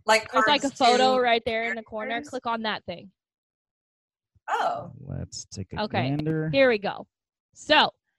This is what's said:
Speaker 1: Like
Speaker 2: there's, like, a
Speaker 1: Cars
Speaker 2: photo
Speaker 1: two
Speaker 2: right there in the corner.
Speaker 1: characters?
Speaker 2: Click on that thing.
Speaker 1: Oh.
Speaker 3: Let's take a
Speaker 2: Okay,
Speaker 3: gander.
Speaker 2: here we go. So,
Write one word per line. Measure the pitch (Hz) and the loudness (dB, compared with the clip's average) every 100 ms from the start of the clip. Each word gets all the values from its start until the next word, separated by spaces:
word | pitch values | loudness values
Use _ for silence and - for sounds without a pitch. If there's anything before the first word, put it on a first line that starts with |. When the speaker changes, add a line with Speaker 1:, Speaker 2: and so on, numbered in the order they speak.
| - | 2
Speaker 1:
Like | 220 - | 2 2
Speaker 2:
there's, | 254 - | 0 2
like, | 285 | 2
a | 277 | 0
Speaker 1:
Cars | - | 2
Speaker 2:
photo | 247 247 262 262 | 4 6 4 4
Speaker 1:
two | |
Speaker 2:
right | 247 233 | 2 2
there | 233 226 233 | 0 -4 -4
in | 233 | -8
the | |
corner. | 214 214 214 | -10 -10 -8
Speaker 1:
characters? | 233 294 | -8 -8
Speaker 2:
Click | 254 240 | -8 -6
on | 233 | -4
that | 220 196 | -4 -6
thing. | - 175 190 _ _ _ _ _ _ _ _ _ _ _ _ _ - | -8 -14 -16 _ _ _ _ _ _ _ _ _ _ _ _ _ -6
Speaker 1:
Oh. | 466 - - - - 90 | -4 -2 -4 -10 -16 -12
Speaker 3:
Let's | 90 87 - - | -10 -10 -14 -16
take | - 95 | -14 -12
a | - | -8
Speaker 2:
Okay, | 214 202 160 | -4 -2 -2
Speaker 3:
gander. | 147 151 160 156 | -2 -2 -2 0
Speaker 2:
here | 277 262 | 2 4
we | 220 | 2
go. | 190 - - _ _ _ _ | -4 -8 -14 _ _ _ _
So, | - - 302 233 - _ | -14 2 4 4 0 _